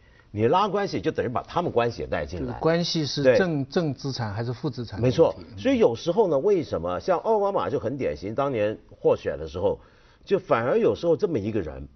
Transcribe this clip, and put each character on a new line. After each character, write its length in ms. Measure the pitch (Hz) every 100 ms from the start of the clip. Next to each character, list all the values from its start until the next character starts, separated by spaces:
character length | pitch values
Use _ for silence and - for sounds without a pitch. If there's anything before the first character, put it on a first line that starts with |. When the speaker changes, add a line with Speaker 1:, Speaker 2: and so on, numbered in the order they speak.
| _ _ _
Speaker 1:
你 160 | 104 117
拉 180 | 175 208
关 220 | 202 202
系 140 | 127
就 100 | 151
等 140 | - 98
于 20 |
把 140 | 107
他 200 | - 165
们 80 | 170
关 220 | 107 120
系 120 | 113
也 40 | 65
带 180 | 90 73
进 140 | 87
来。 60 | 127
Speaker 2:
就 80 |
是 60 | 120
关 200 | 160 170
系 240 | 170 165 143
是 180 | -
Speaker 1:
对。 140 | 131 220
Speaker 2:
正， 300 | 185 151 131
正 260 | 196 160
资 160 | 127 139
产 220 | 127 113
还 100 | 98
是 120 | 120
负 160 | 127 151
资 160 | 127 113
产 160 | 98
的 20 |
问 80 | 120
题？ 60 | 143
Speaker 1:
没 80 | 143
错， 60 | -
Speaker 2:
嗯。 220 | - 98
Speaker 1:
所 100 | 226
以 100 | 262
有 140 | 175
时 200 | 117 165
候 160 | 180 190
呢， 100 | 139
为 240 | 180 196
什 180 | 127 90
么 160 | 85 90
像 220 | - 170
奥 220 | 214 220
巴 100 | 196
马 180 | 190 98
就 80 | 127
很 200 | 113 139
典 180 | 92 73
型， 180 | 98
当 160 | 117 139
年 280 | 120 104 110 -
获 280 | - 156 113
选 200 | 95 71
的 80 | 78
时 140 | 87
候， 180 | 95 80 - _ _ _
就 140 | - 196
反 260 | - 127
而 140 | 120 214
有 180 | 185 101
时 120 | 170
候 100 | 156
这 100 | 202
么 120 | 135
一 120 | 98
个 80 | 107
人 280 | 78 65 69